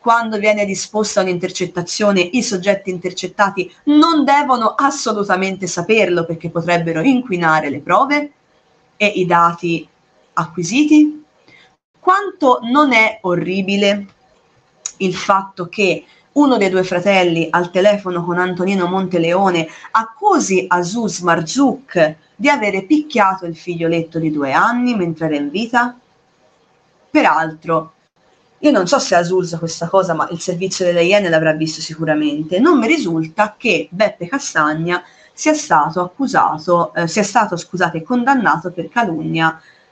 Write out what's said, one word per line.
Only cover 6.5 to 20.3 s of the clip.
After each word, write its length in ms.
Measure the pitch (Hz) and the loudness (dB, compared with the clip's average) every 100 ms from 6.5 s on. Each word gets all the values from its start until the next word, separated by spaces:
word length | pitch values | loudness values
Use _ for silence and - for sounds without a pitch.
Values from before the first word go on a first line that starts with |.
potrebbero 500 | 170 165 170 165 160 | -6 -2 0 0 0
inquinare 680 | 262 254 - 175 165 156 151 | 2 0 0 -2 0 0 -2
le 80 | 135 | -6
prove 540 | - 190 269 294 294 _ _ _ _ _ _ - | 0 0 2 -2 -4 _ _ _ _ _ _ -4
e 100 | 208 | -2
i 180 | 196 170 | 0 0
dati 640 | 170 170 165 175 165 - _ _ _ _ | 2 2 0 -4 -4 -6 _ _ _ _
acquisiti? 880 | - 160 180 165 247 302 302 302 - - _ _ - _ _ _ _ | -8 -6 -6 -2 0 4 6 4 0 -18 _ _ -20 _ _ _ _
Quanto 600 | - 381 392 - 269 247 | 0 0 0 0 2 2
non 300 | 233 277 302 | 2 2 4
è 260 | 233 220 - | 4 2 0
orribile 840 | 180 175 175 190 196 202 202 208 196 _ _ _ _ _ _ _ - - | -2 -2 -2 -4 -2 0 2 0 -6 _ _ _ _ _ _ _ -16 -4
il 160 | 190 | -4
fatto 540 | 160 - 196 190 - 170 | -2 0 0 0 -10 -10
che 360 | - 190 160 - _ _ | -2 0 0 -6 _ _
uno 240 | 285 285 233 | 2 4 4
dei 120 | 190 | 2
due 160 | 185 | 0
fratelli 640 | 180 180 202 190 175 165 160 | 0 0 2 2 2 0 0
al 200 | 175 180 | -2 0
telefono 540 | 185 202 202 185 175 | 2 2 2 -2 -6
con 140 | 170 175 | -2 -2
Antonino 480 | 180 180 185 196 175 | -2 -2 -2 0 0
Monteleone 840 | 185 180 175 165 180 196 170 160 - - | -2 -2 0 0 2 2 0 -2 -10 -4
accusi 720 | 220 220 - 415 | -4 -4 -2 2